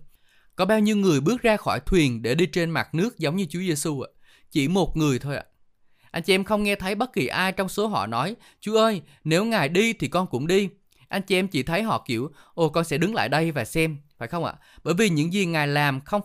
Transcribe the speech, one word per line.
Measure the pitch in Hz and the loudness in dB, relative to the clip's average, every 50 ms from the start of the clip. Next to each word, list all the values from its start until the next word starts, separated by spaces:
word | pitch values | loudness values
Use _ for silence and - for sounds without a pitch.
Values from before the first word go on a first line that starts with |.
| - - - _ _ _ _ _ _ _ _ | -8 -16 -20 _ _ _ _ _ _ _ _
Có | - 185 | -2 0
bao | 190 220 220 | 2 4 4
nhiêu | 208 214 214 | 4 4 4
người | 202 196 190 156 135 | 4 4 4 4 4
bước | 135 170 240 247 - | 2 2 0 2 2
ra | 233 214 | 2 2
khỏi | 208 - 131 101 120 | 2 0 -2 -2 -2
thuyền | - - - 175 151 135 120 113 107 | 0 2 2 4 4 2 0 -2 -2
để | 110 127 | -2 0
đi | 160 190 | 0 0
trên | 151 - 180 170 165 | 0 0 -2 -2 0
mặt | 165 139 - - - | -2 -2 -4 -2 -2
nước | 156 185 240 - - | -2 -2 -2 -2 -2
giống | 160 143 156 | -2 -2 -2
như | 196 202 147 | -2 -4 -4
Chúa | - 170 | -6 -6
Giêsu | 185 185 156 143 - 170 151 135 | -4 -2 -2 -2 -2 -4 -4 -6
ạ? | 117 - _ _ - _ _ _ _ _ | -8 -10 _ _ -20 _ _ _ _ _
Chỉ | - 156 139 139 | -2 0 0 2
một | 180 196 175 - - | 2 2 2 2 0
người | 160 156 147 131 120 | 0 2 2 2 0
thôi | - 139 139 | -2 -6 -8
ạ. | 113 - - _ _ _ _ _ _ _ _ _ _ _ _ | -8 -10 -12 _ _ _ _ _ _ _ _ _ _ _ _
Anh | - 170 165 | -10 -4 0
chị | - 190 | 2 2
em | 190 196 | 2 2
không | - 214 208 208 | 0 0 0 2
nghe | 202 202 | 0 -2
thấy | - 190 190 214 | -2 -2 -4 -2
bất | 202 247 247 - | -2 -4 -4 -2
kỳ | 202 143 | -2 -2
ai | - - 151 185 190 185 | -2 -2 -2 -2 -2 -2
trong | - 190 185 | -2 -4 -4
số | - - 208 | -2 -2 -2
họ | 220 202 135 95 | -2 -2 -2 -4
nói, | 107 117 117 135 185 226 - - - _ _ | -2 -2 -4 -4 -4 -6 -10 -14 -20 _ _
"Chúa | - 208 220 | -6 0 2
ơi, | 220 220 226 214 180 - - - _ - | 4 4 4 2 -2 -6 -12 -20 _ -2
nếu | 151 156 175 208 | 0 2 2 2
Ngài | 233 226 202 151 135 | 2 0 0 0 2
đi | - 180 220 233 214 | 2 2 2 2 0
thì | - 156 127 | -2 -4 -2
con | - 175 185 | -2 -2 -2
cũng | 185 - 120 139 | -2 -4 -4 0
đi." | 165 185 196 208 185 - _ _ _ _ _ _ _ | 2 2 2 2 0 -4 _ _ _ _ _ _ _
Anh | - 196 190 | -6 -6 -2
chị | - 190 180 | 0 0 0
em | 190 190 | 0 0
chỉ | - 139 127 | -2 -2 -2
thấy | 156 165 185 220 | -2 -2 -2 0
họ | 226 143 110 - | -2 -2 -4 -4
kiểu, | - 123 113 127 151 - - - _ _ | -4 -4 -4 -4 -6 -10 -16 -20 _ _
"Ồ, | - 165 156 | -2 0 0
con | 151 170 170 | 2 0 -2
sẽ | - 151 139 | 0 0 0
đứng | 170 196 226 | 0 0 0
lại | 202 104 - | 0 0 0
đây | 139 151 165 165 | 2 0 0 0
và | 151 151 113 | -2 -4 -6
xem", | - - 165 160 160 156 143 - _ _ _ | -4 -2 0 0 0 -2 -6 -14 _ _ _
phải | 117 117 | -10 -8
không | - 170 156 | -6 -6 -6
ạ? | 110 - - - _ _ - - | -6 -8 -10 -16 _ _ -8 -4
Bởi | - 170 | -2 2
vì | 175 226 208 | 2 2 2
những | 165 147 147 170 175 | 2 2 0 0 0
gì | 202 196 | 0 -2
Ngài | 170 165 156 147 143 | 0 -2 -2 -2 0
làm | 143 147 147 143 135 135 | 0 0 0 0 0 -2
không | 139 - 208 208 | -4 -4 -4 -4